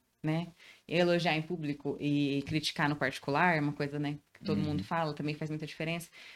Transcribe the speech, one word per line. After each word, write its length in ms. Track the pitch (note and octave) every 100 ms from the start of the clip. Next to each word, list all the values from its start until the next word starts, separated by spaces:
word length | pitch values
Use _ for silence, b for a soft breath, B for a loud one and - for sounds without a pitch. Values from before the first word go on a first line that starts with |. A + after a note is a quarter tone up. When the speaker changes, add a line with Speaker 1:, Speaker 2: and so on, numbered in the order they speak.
| _ _
Speaker 1:
né? 240 | D#3 D#3+ E3+ - B B B
Elogiar 480 | E3 F3 F3 E3 D#3
em 60 |
público 560 | D#3 F3 D3 C#3+ C#3+ C#3
e 440 | D3 C#3+ C#3+ C#3 C#3
criticar 420 | D#3 D3 - D3
no 80 | D3
particular 640 | C3 - - C#3+ F3+ D#3+
é 20 |
uma 140 | D3
coisa, 240 | D3 C#3+ D3
né, 220 | D3 D3 _
que 120 | -
todo 160 | - D3+
Speaker 2:
Uhum. 60 | D3+
Speaker 1:
mundo 180 | F#2+
fala, 320 | G2 E3 D#3+ D3
também 180 | D3
faz 160 | D3+ D#3
muita 160 | D#3 D3+
diferença. 440 | - D#3+ E3+ - B B